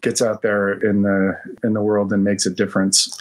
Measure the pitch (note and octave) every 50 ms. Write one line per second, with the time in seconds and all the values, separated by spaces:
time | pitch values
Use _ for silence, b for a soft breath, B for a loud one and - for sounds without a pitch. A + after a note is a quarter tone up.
0 | - A#2+ - - B2 A2+ G#2+ G#2+ - A2 G#2 G2+ G2+ G2 G2 G2 - G#2+ G2+ G#2
1 | G2+ G2+ G2 G2 F#2+ F#2+ F2+ - - - - - - A2+ G#2+ A2 G#2 G#2+ G#2+ G#2
2 | G2+ G2 G#2+ G2 G2 G2+ G2+ G2 - F#2+ F2+ - G#2 G2 - G2 F#2+ G2 G2 -
3 | - - - -